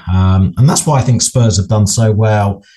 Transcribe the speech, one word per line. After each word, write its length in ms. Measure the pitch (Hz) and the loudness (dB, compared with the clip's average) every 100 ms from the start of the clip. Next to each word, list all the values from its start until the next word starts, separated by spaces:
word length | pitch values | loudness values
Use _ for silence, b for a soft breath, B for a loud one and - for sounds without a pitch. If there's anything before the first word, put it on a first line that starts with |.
| - | -2
Um, 460 | 92 92 95 95 - | 0 2 2 0 0
and 100 | 135 | 0
that's 180 | 180 - | 0 0
why 140 | 143 | 0
I 20 | |
think 200 | 127 117 | 0 -2
Spurs 340 | - 127 113 101 | -2 0 0 0
have 100 | 92 | -2
done 220 | 107 98 | 0 0
so 240 | - 110 | 0 0
well. 500 | 104 110 107 101 95 b | 0 0 0 -2 -6 b